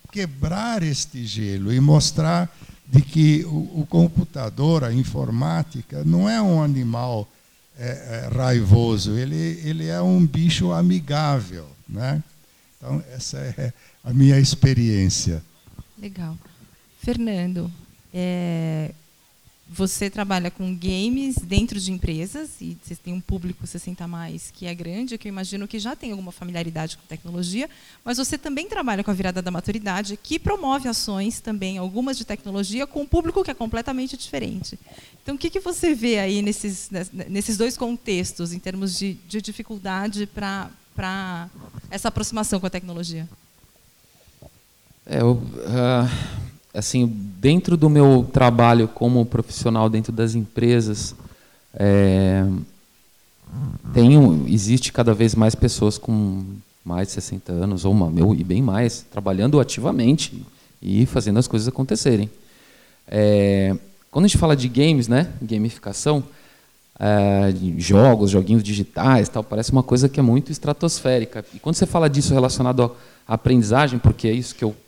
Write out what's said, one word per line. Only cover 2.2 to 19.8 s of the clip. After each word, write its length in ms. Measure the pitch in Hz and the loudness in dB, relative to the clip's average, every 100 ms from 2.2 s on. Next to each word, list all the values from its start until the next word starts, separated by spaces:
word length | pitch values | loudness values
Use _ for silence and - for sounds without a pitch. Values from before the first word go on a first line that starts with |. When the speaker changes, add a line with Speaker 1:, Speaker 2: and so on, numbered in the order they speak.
| 160 170 170 - - - - | 0 0 -2 -8 -20 -20 4
Speaker 1:
de 160 | 131 | 4
que 420 | - 160 151 151 165 | 4 4 4 4 0
o, 360 | 151 175 165 | -6 -6 -6
o 60 | 147 | -2
computador, 920 | 165 170 - 180 147 113 110 147 160 | 2 2 2 -4 -4 -8 -2 0 0
a 100 | 123 | 0
informática, 1120 | 120 127 143 127 117 151 165 - 127 - 143 151 | -2 -2 -4 -4 -2 -2 -2 -4 -8 -12 -4 0
não 240 | 170 202 | 2 2
é 120 | 226 | 0
um 200 | 202 165 | 2 2
animal, 640 | 147 135 120 117 123 113 101 _ _ _ _ - | 2 0 -2 -4 -4 -6 -8 _ _ _ _ -14
é, 520 | 123 123 - 113 123 | -12 -12 -12 -10 -6
é, 40 | 123 | -2
raivoso, 840 | 127 123 98 113 117 107 95 110 | 0 2 6 6 6 0 -2 -4
ele, 420 | 131 156 165 170 | -4 -4 -6 -6
ele 240 | 151 160 160 | -8 -6 -6
é 140 | 170 | -2
um 240 | 180 185 165 | 0 4 2
bicho 460 | 135 170 - 180 | 2 0 0 0
amigável, 960 | 170 175 180 139 143 151 135 92 90 73 67 - | 0 0 0 -2 -2 0 -2 -4 -12 -16 -20 -14
né? 360 | 101 127 151 - _ _ _ _ _ | -8 -4 -4 -6 _ _ _ _ _
Então, 260 | 127 147 139 | -8 -8 -8
essa 260 | 127 - 135 | -14 -12 -10
é 360 | 135 - 127 - _ _ | -10 -8 -8 -10 _ _
a 100 | 127 | -2
minha 260 | 127 135 139 | 6 6 8
experiência. 1040 | 135 - 135 123 117 104 95 - - 80 - _ - - - - | 4 4 4 4 2 2 2 0 -4 -4 -8 _ -20 -20 -20 -18
Speaker 2:
Legal. 380 | 208 185 165 165 - _ - _ _ _ | -16 -12 -12 -12 -18 _ -20 _ _ _
Fernando, 680 | - 240 226 190 180 180 175 170 - _ _ | -6 -4 -4 -4 -4 -4 -8 -10 -20 _ _
é, 800 | 180 180 180 175 165 160 156 156 - _ _ _ _ _ _ _ | -6 -4 -4 -4 -4 -4 -4 -6 -12 _ _ _ _ _ _ _
você 400 | 170 | -6